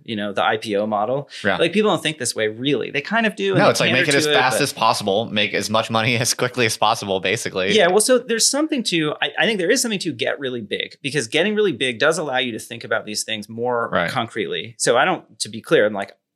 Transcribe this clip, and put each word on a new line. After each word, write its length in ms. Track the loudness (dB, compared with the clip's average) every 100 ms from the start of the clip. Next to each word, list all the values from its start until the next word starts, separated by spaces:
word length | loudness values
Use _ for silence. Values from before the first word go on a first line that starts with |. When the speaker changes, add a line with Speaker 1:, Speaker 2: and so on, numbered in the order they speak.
Speaker 1:
you 120 | -8 -6
know, 160 | -4
the 100 | 0
I 140 | 0 0
P 220 | 0 -2
O 80 | 0
model. 440 | 0 0 -2 -6 -4
Speaker 2:
Yeah. 140 | 0 2
Speaker 1:
Like, 160 | 2
people 160 | 2 2
don't 100 | 2
think 180 | -2 -4
this 140 | -4
way, 140 | -2 -2
really. 420 | -2 0 0 -2
They 120 | -4
kind 240 | -2 0 0
of 100 | 0
do, 140 | 0
and 60 | 4
Speaker 2:
No, 60 | 4
Speaker 1:
they 60 |
Speaker 2:
it's 80 | 4
like, 60 | 2
Speaker 1:
pander 120 | 2
Speaker 2:
make 80 | 2
it 60 | 2
as 100 | 2
Speaker 1:
to 60 |
it, 40 | 2
Speaker 2:
fast 240 | 2 2
Speaker 1:
but 40 |
Speaker 2:
as 80 | 0
possible, 540 | 2 2 2 0 0 0
make 280 | -2 -2
as 160 | -2 0
much 200 | 0 0
money 260 | 0 2 0
<laughs> 40 |
as 140 | 0
quickly 320 | 0 -2 2 0
as 120 | 2
possible, 420 | 2 2 0 0
basically. 560 | 0 -2 -2 -2 2 4
Speaker 1:
Yeah, 120 | 4
well, 120 | 4
so 180 | 4 2
there's 320 | 2 0 0
something 320 | 0 -2 -2
to, 300 | -2 0 0 -2
I, 100 | -4 0
I 60 | 0
think 140 | 2
there 120 | 0
is 100 | 0
something 180 | 0 -4
to 140 | -4
get 260 | -4 -4 -4
really 220 | -6 -6
big, 340 | -6 -6 -6 -8
because 260 | -4 -4 0
getting 260 | 0 0 2
really 180 | 0
big 260 | 0 -2 2
does 180 | 2 2
allow 200 | -2 -2
you 140 | -2
to 60 | -6
think 260 | -10 -10 -4
about 200 | -4 -4
these 180 | -6
things 260 | -6 -8 -8
more 400 | -6 -2 -2 -2
Speaker 2:
Right. 200 | -2 0
Speaker 1:
concretely. 640 | -2 -4 -4 -4 -6 -8 -2
So 200 | 2 4
I 60 |
don't, 340 | 4 0 -6 -12
to 100 | -10
be 100 | -8
clear, 240 | 2 4 4
I'm 80 |
like, 200 | 0 -8 -12 _